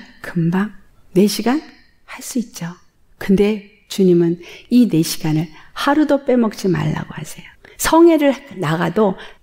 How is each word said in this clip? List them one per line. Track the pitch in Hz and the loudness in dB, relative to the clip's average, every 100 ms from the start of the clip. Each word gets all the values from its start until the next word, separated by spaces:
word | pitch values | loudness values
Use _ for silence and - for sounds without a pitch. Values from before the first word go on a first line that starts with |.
| - - | -8 -20
금방, | - 175 165 185 208 - - _ - | -8 -4 -2 -2 -4 -8 -20 _ -4
네 | 175 208 | 0 2
시간 | - 233 302 - - _ _ - | 0 -2 -2 -4 -20 _ _ -20
할 | - | -18
수 | - 247 | -10 -8
있죠. | - - 170 175 _ _ _ - | -8 -10 -12 -14 _ _ _ -6
근데 | - 190 208 214 - _ - | 0 2 2 -2 -8 _ -8
주님은 | - 185 175 170 175 - - - | 0 4 4 2 -2 -8 -18 0
이 | 240 220 | 2 4
네 | 160 | 2
시간을 | 165 - 156 156 175 - - | -2 -4 -4 -2 -4 -10 -18
하루도 | - 285 294 302 277 269 | -6 0 2 2 0 0
빼먹지 | 247 214 - 190 | 0 0 -2 -2
말라고 | 160 151 180 - | -2 -2 -4 -8
하세요. | - 151 - - - - - | -12 -14 -16 -20 -20 -20 -8
성회를 | - 320 339 311 285 254 - 185 | 0 6 6 6 2 0 -6 -6
나가도 | 151 160 165 208 202 190 - - | -4 -2 -2 0 0 -2 -10 -20